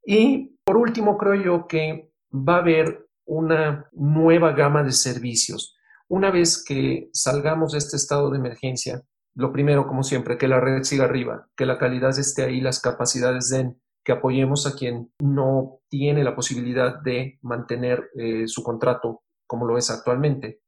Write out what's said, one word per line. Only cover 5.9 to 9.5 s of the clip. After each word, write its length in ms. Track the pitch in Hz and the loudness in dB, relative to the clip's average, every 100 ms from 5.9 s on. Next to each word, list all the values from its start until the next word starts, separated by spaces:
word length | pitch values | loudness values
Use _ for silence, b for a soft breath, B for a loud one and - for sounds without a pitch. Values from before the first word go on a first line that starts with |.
| b b | b b
Una 220 | 185 196 | 0 2
vez 320 | 180 170 - | 4 2 0
que 460 | - 135 135 135 - | -2 -2 -2 -2 -6
salgamos 600 | - 131 143 147 160 160 | -4 -2 0 0 0 -2
de 60 | 151 | -2
este 180 | 143 139 | -4 -6
estado 340 | - 143 143 | -2 0 0
de 80 | 139 | -2
emergencia, 640 | 127 113 127 127 - 127 _ _ _ | -4 -6 -6 -6 -8 -10 _ _ _
lo 180 | - 131 | -6 -4